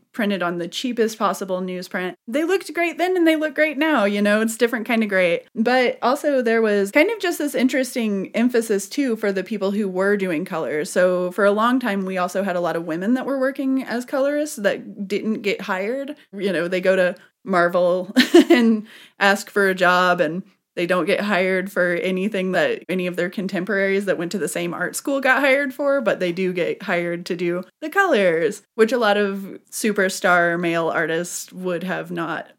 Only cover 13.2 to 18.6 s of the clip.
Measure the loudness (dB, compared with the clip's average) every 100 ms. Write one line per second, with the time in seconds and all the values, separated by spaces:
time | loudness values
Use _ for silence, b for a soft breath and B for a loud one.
13.2 | 0 -2 -2 -2 -2 -2 -2 -6 -4 -2
14.2 | 0 0 -4 -2 -2 -2 -6 -12 -6 -4
15.2 | -4 -4 -2 -4 -4 -4 -4 -6 -8 -12
16.2 | b -6 -2 -2 -2 0 2 2 2 -2
17.2 | b _ 0 2 4 4 2 2 0 0
18.2 | 6 6 8 6